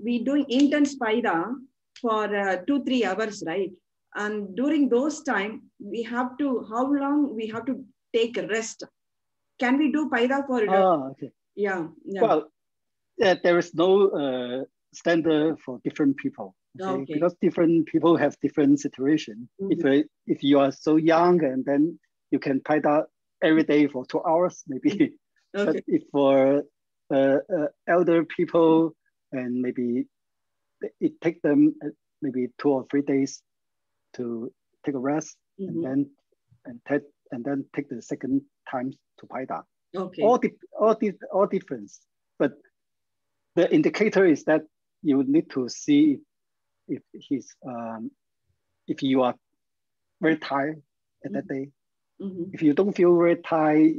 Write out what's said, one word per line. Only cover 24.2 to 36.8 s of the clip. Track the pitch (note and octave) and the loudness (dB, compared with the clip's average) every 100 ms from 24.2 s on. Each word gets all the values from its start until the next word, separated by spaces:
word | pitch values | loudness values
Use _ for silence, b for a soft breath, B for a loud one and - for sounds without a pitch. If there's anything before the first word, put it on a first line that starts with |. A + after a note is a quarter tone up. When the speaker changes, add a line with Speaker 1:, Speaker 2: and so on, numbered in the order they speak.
Speaker 2:
hours, | F3 E3 F3+ - - | 0 0 0 -4 -12
maybe. | C3 - G3+ C3+ - | -4 -2 0 -2 -4
<laughs> | _ _ _ | _ _ _
Speaker 1:
Okay. | G3+ G#3 | -4 -2
Speaker 2:
But | - - | -2 -2
if | E3 - | -4 -2
for, | C#3+ C#3 C3+ C3+ C#3+ - _ _ _ - | 0 4 4 4 2 -2 _ _ _ -4
uh, | C#3 C3+ C#3 - F3 | 0 2 0 0 -4
uh, | D3+ - - | -4 -6 0
elder | F3 E3+ E3 | 2 2 2
people, | D#3 - E3+ E3+ E3 D#3+ D#3+ - _ _ _ | 0 -4 0 2 4 4 2 -4 _ _ _
and | C3+ B2 B2 | -8 -6 -4
maybe | B2+ B2+ A#2+ B2+ C#3+ _ _ _ _ _ _ - G#3 - | -4 -4 -4 -4 -6 _ _ _ _ _ _ -14 -14 -4
it | F3 - | -6 -4
take | E3+ - | -6 -2
them, | D3+ C#3+ D3+ - | 0 4 2 0
uh, | D3 - _ - | -10 -14 _ -10
maybe | C#3 B2+ B2 - | -6 -4 -6 -4
two | D3 | -2
or | C3 A2+ | -2 -2
three | C#3+ | -2
days | C#3 C3+ C#3 - _ _ _ _ _ _ _ | 0 0 -2 -6 _ _ _ _ _ _ _
to | - A#2+ A#2 A#2+ - _ _ D3+ | -10 -8 -8 -10 -14 _ _ -8
take | C3+ | -6
a | |
rest, | C3+ D3+ - - _ - | -4 -4 -6 -16 _ -12
Speaker 1:
Mm-hmm. | F#3 | -8
Speaker 2:
and | E3 - | -6 -4
then, | C#3+ C#3 _ _ _ _ _ - | -2 -4 _ _ _ _ _ -20
and | A#2+ | -14